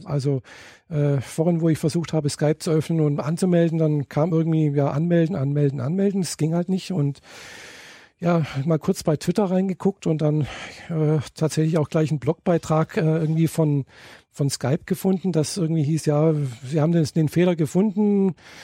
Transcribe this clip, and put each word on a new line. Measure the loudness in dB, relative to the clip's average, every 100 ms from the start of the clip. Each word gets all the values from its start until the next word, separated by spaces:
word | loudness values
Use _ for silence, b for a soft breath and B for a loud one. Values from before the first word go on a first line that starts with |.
also, | -4 -2 0 -2 B B B B B
äh, | -2 0 0
vorhin, | -4 -2 0 2
wo | 2
ich | 2
versucht | 0 -2 -2
habe, | -2 -2
Skype | 0 0 0
zu | 0
öffnen | 0 0 0
und | 2 0
anzumelden, | -2 0 2 4 2 2
dann | 0 0 -2
kam | 0 2
irgendwie, | 2 2 2 2
ja, | 2 0
anmelden, | 0 2 2 2 0
anmelden, | -2 2 0 0
anmelden. | -4 0 0 0
Es | -4 -2
ging | -2
halt | -2 -2
nicht. | -4 -4
Und | -2 -2 -4 B B B B B B B B B B
ja, | 0 0 0 -4 -2
mal | -2
kurz | 0 -2
bei | 0 -2
Twitter | 0 0 2
reingeguckt | 0 0 0 -2 -2 -2
und | 0
dann, | 2 0 -2 B B B B
äh, | -2 0 0 -2
tatsächlich | -4 -2 0 0 0
auch | 0
gleich | 0 0
einen | -2
Blogbeitrag, | -2 -2 0 0 2 0 0 0
äh, |
irgendwie | 0 0 0 2 0
von, | 2 0 0 -4 B B B B
von | -4 -4
Skype | -2 -2 -2 -4
gefunden, | -2 0 -2 -2
das | -2 -2 -2
irgendwie | -2 0
hieß, | 0 0 0
ja, | 2 2 2 -2 -6 -4
sie | 0
haben | 2
den, | 2 2 0
den | 0
Fehler | 2 2 2
gefunden, | 0 2 0 2 2 4 2 -2 B B